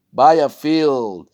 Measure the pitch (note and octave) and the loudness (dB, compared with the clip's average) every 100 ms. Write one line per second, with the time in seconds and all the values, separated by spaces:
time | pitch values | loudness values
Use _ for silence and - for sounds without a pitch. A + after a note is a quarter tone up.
0 | _ - D3+ D#3+ C#3 - D3+ D#3+ D3+ C3 | _ 2 2 4 0 -4 -4 -2 0 -2
1 | A2 F2+ D#2 | -6 -10 -18